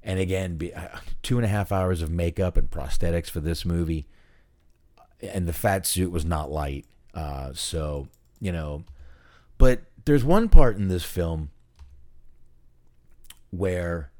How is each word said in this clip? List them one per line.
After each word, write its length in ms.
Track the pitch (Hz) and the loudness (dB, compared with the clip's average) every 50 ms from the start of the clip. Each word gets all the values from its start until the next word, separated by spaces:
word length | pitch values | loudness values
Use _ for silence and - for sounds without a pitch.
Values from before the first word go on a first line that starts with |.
| - | -8
And 160 | - 95 92 | -6 -4 -4
again, 380 | 95 90 95 92 95 92 85 78 | -2 -2 -2 -4 -4 -4 -6 -8
be, 160 | 80 85 - | -8 -8 -10
uh, 260 | 85 85 - - - - - - - - | -12 -16 -14 -16 -16 -10 -8 -8 -8 -4
two 140 | - 127 123 | -2 -2 0
and 80 | 117 | 0
a 40 | 104 | 0
half 220 | 98 104 98 - | 0 -2 -2 -2
hours 300 | 101 95 92 92 92 82 | -2 -2 0 -2 -2 -2
of 100 | 85 78 | -4 -4
makeup 460 | 82 85 87 85 85 - 95 90 - - | -4 -2 -2 -2 -2 -2 -4 0 2 2
and 120 | - - | 2 2
prosthetics 600 | - 78 71 - - - - 87 85 85 85 - | 0 -6 -4 0 0 2 2 2 0 -2 -4 -6
for 100 | - 85 | -8 -6
this 240 | 76 80 85 80 - | -4 -4 -4 -4 -4
movie, 440 | 85 85 85 85 80 82 80 76 - - - _ _ _ - _ _ _ _ _ _ _ _ _ _ _ _ - _ _ _ | -2 -2 -2 -2 -2 -4 -6 -6 -12 -18 -20 _ _ _ -20 _ _ _ _ _ _ _ _ _ _ _ _ -20 _ _ _
and 260 | - 95 - 98 90 85 | -16 -8 -6 -4 -4 -4
the 60 | 82 | -4
fat 320 | - - 104 98 95 90 | -2 0 0 0 0 -2
suit 260 | - - 92 90 87 | -4 -2 -2 -2 -2
was 140 | 87 85 76 | -2 -4 -4
not 260 | 80 85 78 76 69 | -2 -2 -4 -4 -6
light. 340 | 71 76 73 71 69 71 - _ _ _ _ - - | -6 -6 -4 -4 -6 -8 -12 _ _ _ _ -16 -12
Uh, 380 | 82 78 73 71 67 67 67 65 | -10 -10 -8 -8 -10 -10 -12 -10
so, 560 | - - - - 82 78 76 73 71 69 - _ _ _ _ _ _ | -10 -10 -6 -6 -6 -6 -4 -6 -8 -10 -12 _ _ _ _ _ _
you 120 | - 98 | -8 -6
know, 320 | 87 82 78 76 73 76 - - - - - - - - - - - - _ _ - - | -6 -6 -6 -8 -10 -10 -12 -16 -20 -20 -20 -20 -20 -20 -20 -20 -20 -20 _ _ 4 6
but 260 | - 131 - - - - _ - - | 6 6 6 4 -4 -16 _ -10 -2
there's 180 | - 147 143 117 | 0 2 2 4
one 260 | 135 175 208 233 220 | 4 4 4 4 10
part 260 | - - 151 123 110 | 12 12 12 12 6
in 140 | 95 101 95 | 0 -2 -2
this 140 | 92 90 82 | -2 -2 -4
film 460 | - - - 85 82 82 80 78 73 - - _ _ _ _ - - - - - - - - - - - - - - - - - - _ _ _ - _ - _ - - - - - - - - - | -6 -4 -4 -4 -4 -4 -6 -8 -10 -14 -20 _ _ _ _ -20 -20 -20 -20 -20 -20 -20 -20 -20 -20 -20 -20 -20 -20 -20 -20 -20 -20 _ _ _ -20 _ -20 _ -20 -20 -20 -20 -20 -20 -20 -20 -14
where 600 | - 87 95 95 90 90 87 85 85 85 78 - - - | -8 -4 -4 -2 -2 -4 -4 -4 -6 -6 -8 -12 -16 -20